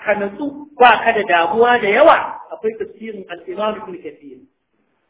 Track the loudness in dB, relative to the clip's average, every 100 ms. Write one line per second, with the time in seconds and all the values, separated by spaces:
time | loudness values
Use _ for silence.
0 | -4 -2 -4 -6 -10 -10 -12 4 6 6
1 | 2 -2 0 0 2 2 2 2 2 4
2 | 6 4 0 -12 -16 -8 -8 -6 -10 -12
3 | -14 -14 -14 -14 -10 -6 -4 -6 -10 -14
4 | -16 -18 -20 -20 _ _ _ _ _ _